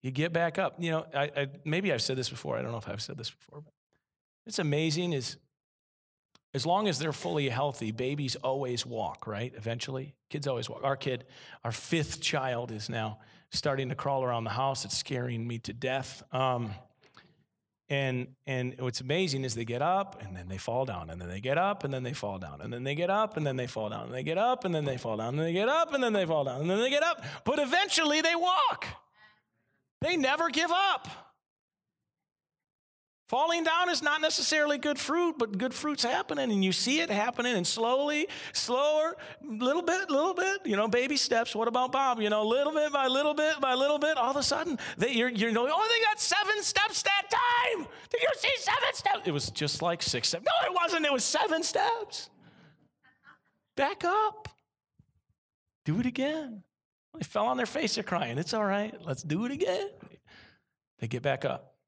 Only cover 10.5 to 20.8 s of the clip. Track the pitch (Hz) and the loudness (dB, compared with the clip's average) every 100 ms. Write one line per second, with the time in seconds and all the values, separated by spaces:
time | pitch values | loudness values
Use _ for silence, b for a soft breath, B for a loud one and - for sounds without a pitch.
10.5 | 123 117 117 139 135 - 127 - B B | -4 -4 -4 -2 -2 -2 -4 -8 B B
11.5 | B 117 113 - 170 151 - - 151 131 | B -6 -4 0 0 0 -2 -2 -2 -2
12.5 | 120 120 110 107 120 110 104 B B B | -4 -4 -8 -6 -4 -4 -6 B B B
13.5 | - 151 135 131 143 143 139 127 120 113 | -2 0 0 -2 -4 -2 0 0 0 -2
14.5 | 107 135 131 - - - 131 123 117 117 | 0 0 -2 -2 -4 -2 -4 -2 -4 -4
15.5 | 120 - 120 127 131 131 - - 127 131 | -6 -8 -6 -2 -2 -4 -12 -8 0 2
16.5 | 123 117 98 - _ b b b b b | 2 -2 -8 -14 _ b b b b b
17.5 | _ _ _ _ 139 135 127 127 - - | _ _ _ _ -2 0 -2 -6 -12 -6
18.5 | 131 127 127 127 120 127 156 185 139 131 | -4 -4 -4 -6 -4 -2 0 0 -2 -4
19.5 | 110 113 120 151 190 196 - 101 92 90 | -4 -4 -2 0 0 -2 -8 -14 -12 -10
20.5 | 95 - 120 | -8 -4 -2